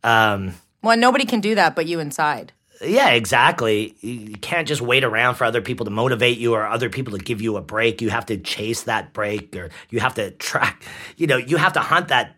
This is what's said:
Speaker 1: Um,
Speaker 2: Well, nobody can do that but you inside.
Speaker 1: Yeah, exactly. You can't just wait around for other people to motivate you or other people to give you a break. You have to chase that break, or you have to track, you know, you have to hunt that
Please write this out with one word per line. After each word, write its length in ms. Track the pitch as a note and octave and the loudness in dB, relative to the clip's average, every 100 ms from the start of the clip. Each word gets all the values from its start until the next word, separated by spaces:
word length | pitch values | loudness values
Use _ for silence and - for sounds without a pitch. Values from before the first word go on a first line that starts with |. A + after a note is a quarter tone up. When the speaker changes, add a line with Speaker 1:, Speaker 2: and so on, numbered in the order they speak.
Speaker 1:
Um, 500 | A#2 A2+ A2 G2+ F#2+ F2 _ _ | 4 4 4 2 -4 -10 _ _
Speaker 2:
Well, 140 | G#3+ A3+ | 2 4
nobody 280 | A#3+ A3+ | 6 4
can 160 | C4+ A#3+ | 0 0
do 160 | G3+ G#3+ | 0 4
that 180 | E3+ | 4
but 120 | - E3 | 2 -4
you 120 | E3+ | -4
inside. 540 | D3 - D3+ C3 - _ _ _ | -6 -2 -2 -2 -8 _ _ _
Speaker 1:
Yeah, 280 | B2 A3+ C4+ | 0 2 4
exactly. 840 | A#2+ G#2 B2+ C3+ E3+ A2+ G#2+ A2 - | 2 2 4 4 4 0 0 -2 -8
You 360 | A2 A#2+ G#2+ G#2 | -12 -12 -14 -14
can't 300 | - E3+ D#3 | -4 -2 -2
just 120 | D3 | -4
wait 220 | B2 B2+ | 2 2
around 300 | C3 A2 B2 | 4 2 2
for 100 | A#2+ | 2
other 160 | A#2+ A#2 | 0 0
people 240 | G2+ B2 | -2 -6
to 60 | G#2+ | -4
motivate 480 | G#2 A#2+ A#2+ B2 A#2 | 0 0 2 2 2
you 160 | A#2 | 0
or 100 | A2+ G#2+ | 0 0
other 220 | A#2 A#2+ | -2 -4
people 300 | G2 C3 G2+ | -4 -8 -8
to 40 | |
give 200 | F2+ A2 | -6 -4
you 140 | A2+ G#2 | -2 -4
a 40 | |
break. 400 | D2+ G#2+ A#2 A2+ | -4 0 0 2
You 80 | A2+ | -2
have 140 | A2+ A2+ | -2 -4
to 120 | G#2 | -6
chase 460 | - - G#2+ A#2 | -6 -6 -4 -4
that 280 | - A2 F#2 | -2 -4 -4
break, 420 | - G#2 G#2+ G2+ F2+ | -6 -4 -4 -8 -14
or 120 | E2+ - - | -14 -16 -8
you 80 | A#2 | -2
have 140 | C3 | -2
to 160 | - G2 | -2 -8
track, 520 | - - - B2 - - - - - | -8 -6 -2 -2 -4 -18 -18 -18 -4
you 100 | E3 | 0
know, 100 | B2+ | 0
you 200 | B2 E3 | 2 2
have 140 | D3+ | 2
to 60 | D#3 | 2
hunt 280 | A2 D#3 D3 | 2 0 2
that 280 | B2+ A2+ | 0 0